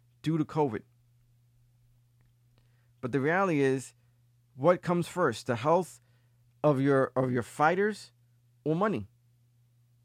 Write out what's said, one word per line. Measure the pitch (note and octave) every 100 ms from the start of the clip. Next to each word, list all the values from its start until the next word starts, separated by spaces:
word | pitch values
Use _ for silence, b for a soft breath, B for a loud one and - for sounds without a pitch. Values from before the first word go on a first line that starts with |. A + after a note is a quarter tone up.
| _ _
due | D3+ D#3+
to |
covid. | D3+ D#3 D3 G#2+ - _ _ _ _ _ _ _ _ _ _ _ _ _ _ _ _ _ _ _ _ _
But | B2
the | C3+
reality | C#3 F3+ G3 D3+
is, | C3+ C3+ - - _ _ _ _ _ B2+
what | D3+ F3+
comes | - F3 E3
first, | F3+ D#3+ A2 -
the | A#2
health | C#3+ E3+ F3 - _ _ _ _ _ _
of | D3+ C3+
your, | C#3 C3+ C3
of | - B2+
your | B2
fighters | A2 - D3+ F3+ G#3 G3+ - _ _ _ _ _
or | D3
money? | D#3+ G#3+ C#3 F#2+ _ _ _ _ _ _ _ _ _